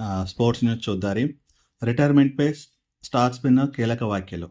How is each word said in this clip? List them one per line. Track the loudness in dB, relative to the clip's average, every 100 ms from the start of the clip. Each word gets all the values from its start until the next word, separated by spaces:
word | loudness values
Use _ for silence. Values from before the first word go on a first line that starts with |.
ఆ, | -6 -4
స్పోర్ట్స్ | -6 0 0 2
న్యూస్ | -2 -2 -4
చూద్దారి. | -4 -2 -2 -2 -6 _ _ _ _
రిటైర్మెంట్పై | -2 2 4 6 4 2 -2 -2 -14 _ _ _
స్టార్ | -4 0 0
స్పిన్నర్ | 0 2 2 2
కీలక | -2 -2 -2
వ్యాఖ్యలు. | -2 -4 -6 -10 -12